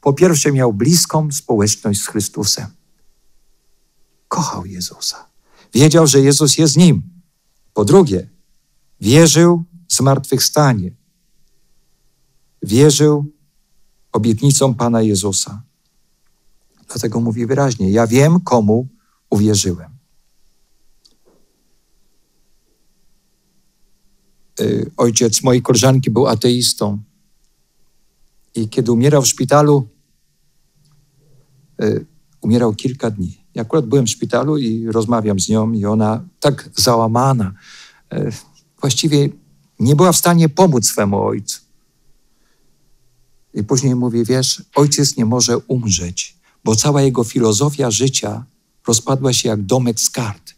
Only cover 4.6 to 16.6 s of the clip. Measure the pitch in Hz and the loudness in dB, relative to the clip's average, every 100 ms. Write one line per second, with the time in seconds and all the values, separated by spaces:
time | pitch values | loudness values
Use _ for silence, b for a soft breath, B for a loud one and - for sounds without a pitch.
4.6 | 90 92 - - - - - _ b b | -12 -12 -14 -10 -12 -12 -20 _ b b
5.6 | b 113 151 170 156 139 135 139 147 - | b 4 4 6 4 4 4 2 0 2
6.6 | 160 156 175 139 - - _ _ _ _ | 2 4 4 4 -2 -20 _ _ _ _
7.6 | _ - 104 185 160 90 - _ _ _ | _ -4 4 4 4 0 -6 _ _ _
8.6 | _ _ _ _ 101 143 165 147 170 175 | _ _ _ _ 2 6 6 6 4 2
9.6 | 170 - _ - 131 135 - 127 - 151 | -4 -16 _ -2 0 0 -2 -2 0 2
10.6 | 147 113 90 - _ _ _ _ _ _ | 0 0 -4 -12 _ _ _ _ _ _
11.6 | _ _ _ _ _ _ _ _ _ _ | _ _ _ _ _ _ _ _ _ _
12.6 | 104 110 151 143 151 147 147 _ _ _ | -2 4 4 4 2 2 -4 _ _ _
13.6 | _ _ _ _ _ 113 113 110 139 139 | _ _ _ _ _ -2 -2 0 2 2
14.6 | 139 113 120 117 110 101 101 98 - 104 | 0 0 -2 0 0 0 -2 -6 -8 -12
15.6 | - _ _ _ _ _ _ _ _ _ | -20 _ _ _ _ _ _ _ _ _